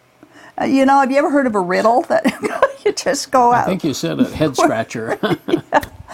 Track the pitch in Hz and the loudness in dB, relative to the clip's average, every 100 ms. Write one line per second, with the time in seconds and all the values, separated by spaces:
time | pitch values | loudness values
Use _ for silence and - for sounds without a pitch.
0 | _ _ - - - - - 269 269 277 | _ _ -20 -20 -14 -6 0 2 4 4
1 | 269 269 320 285 254 208 175 185 208 240 | 2 2 2 2 0 0 0 0 2 2
2 | 339 - 269 - - - 539 539 415 403 | 0 0 0 -2 -6 0 0 0 -4 -2
3 | - 277 - 262 240 240 - 185 160 123 | -2 -4 0 2 4 2 0 -2 -4 -4
4 | 165 143 - - 156 131 - 113 113 123 | -4 -2 -2 0 -2 2 0 0 -6 -8
5 | 113 - 208 - - - - 294 - - | -8 -4 -4 -4 -2 -4 -2 -2 -2 -8
6 | - | -18